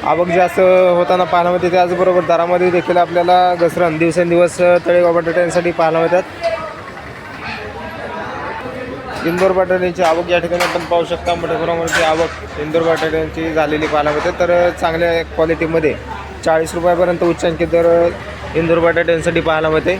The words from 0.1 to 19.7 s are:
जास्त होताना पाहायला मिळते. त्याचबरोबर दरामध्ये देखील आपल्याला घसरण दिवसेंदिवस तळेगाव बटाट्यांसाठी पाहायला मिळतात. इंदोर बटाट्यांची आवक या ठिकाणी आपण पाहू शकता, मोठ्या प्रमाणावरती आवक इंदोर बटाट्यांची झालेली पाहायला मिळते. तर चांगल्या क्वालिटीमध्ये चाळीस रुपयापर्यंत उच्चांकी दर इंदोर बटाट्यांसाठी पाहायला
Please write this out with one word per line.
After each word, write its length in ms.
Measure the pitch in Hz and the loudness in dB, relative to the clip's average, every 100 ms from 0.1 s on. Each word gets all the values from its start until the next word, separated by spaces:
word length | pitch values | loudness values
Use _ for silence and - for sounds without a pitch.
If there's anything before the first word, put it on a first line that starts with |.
| 160 175 | 0 2
जास्त 300 | 170 180 180 | 2 2 4
होताना 680 | 185 185 185 175 175 180 | 4 6 4 4 2 2
पाहायला 260 | 175 175 175 | 2 2 2
मिळते. 180 | 180 175 | 0 0
त्याचबरोबर 500 | 180 180 175 185 180 160 | 2 2 2 2 2 2
दरामध्ये 420 | 170 170 180 180 | 0 2 2 2
देखील 260 | 175 170 175 | 0 0 2
आपल्याला 580 | 170 175 175 180 180 | 2 0 4 4 4
घसरण 420 | 180 170 160 175 156 | 2 0 2 0 2
दिवसेंदिवस 600 | 165 165 175 170 175 170 | 0 2 2 4 2 2
तळेगाव 540 | 175 175 170 175 175 | 4 4 4 4 4
बटाट्यांसाठी 580 | 170 165 165 175 175 175 | 2 0 0 0 0 -2
पाहायला 280 | 165 165 165 | 0 0 2
मिळतात. 240 | 165 175 - - 679 659 640 - - - - - - - - - 427 - - - - - - - 294 302 254 254 262 262 - - 165 | 2 0 -2 -6 -4 -4 -8 -12 -16 -16 -16 -16 -16 -14 -12 -12 -12 -12 -12 -12 -12 -10 -10 -10 -10 -10 -10 -10 -10 -12 -10 -6 -4
इंदोर 260 | 175 190 | 0 0
बटाट्यांची 500 | 185 185 185 180 170 | 2 0 0 -2 0
आवक 260 | 170 165 175 | 0 0 0
या 80 | 175 | -2
ठिकाणी 260 | 170 175 | 0 -2
आपण 200 | 175 170 | -2 -4
पाहू 200 | 160 175 | -2 -2
शकता, 300 | 160 170 - | -2 -4 -4
मोठ्या 220 | 170 165 160 | -4 -4 -4
प्रमाणावरती 460 | 165 165 165 - | -2 -2 -2 0
आवक 580 | 160 160 160 - - - | 0 0 -2 -4 -12 -8
इंदोर 220 | 151 160 | -2 0
बटाट्यांची 680 | 165 160 160 160 156 160 165 | 2 0 0 -2 -4 -4 -4
झालेली 320 | 160 147 151 156 | 0 0 0 0
पाहायला 240 | 147 147 | 0 0
मिळते. 200 | 151 165 175 | 0 -2 -2
तर 320 | 175 175 175 | 2 2 2
चांगल्या 520 | 170 175 165 170 170 160 | 0 -2 0 0 0 -2
क्वालिटीमध्ये 680 | - 160 160 160 165 156 117 - - - - | -2 0 0 0 2 0 -2 -8 -12 -12 -6
चाळीस 300 | - 160 165 | 0 0 0
रुपयापर्यंत 480 | 175 170 170 175 175 | 0 0 2 2 2
उच्चांकी 420 | 175 160 180 160 165 | 0 0 -2 -2 0
दर 200 | 170 170 170 170 170 - - - | 2 4 4 2 -2 -12 -12 -6
इंदोर 240 | 160 165 165 | -2 2 2
बटाट्यांसाठी 600 | 170 165 170 165 165 165 | 2 2 0 0 0 -2
पाहायला 300 | 156 156 160 | 0 0 2